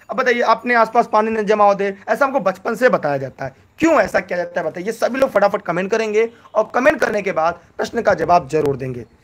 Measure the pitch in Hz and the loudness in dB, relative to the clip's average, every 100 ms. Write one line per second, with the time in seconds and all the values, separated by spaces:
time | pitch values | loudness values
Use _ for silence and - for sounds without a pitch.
0 | - 220 247 240 226 220 247 240 226 240 | -10 -4 0 0 2 0 2 2 2 2
1 | 233 214 220 220 202 214 202 196 202 196 | 2 0 0 -2 0 2 4 2 -2 -4
2 | - 226 277 262 190 185 - 214 247 185 | -4 0 0 0 -2 -4 -6 0 2 2
3 | 151 139 135 - 135 - _ - 320 330 | -2 -4 -6 -10 -12 -14 _ -2 2 2
4 | - 202 185 180 175 180 160 175 190 226 | 2 -2 -2 -6 -4 -4 -6 -6 -8 -4
5 | 233 262 262 202 196 190 - 170 190 220 | -2 0 0 2 2 0 -4 -4 0 0
6 | 220 208 233 - - - 214 247 277 285 | 0 0 0 -4 -6 -2 0 2 2 2
7 | 240 208 190 160 160 170 _ - - 233 | 0 -2 -4 0 -2 -2 _ -8 -6 -2
8 | 214 175 160 175 135 156 139 131 131 120 | 0 0 2 2 2 -2 0 -2 -6 -10
9 | 113 _ | -14 _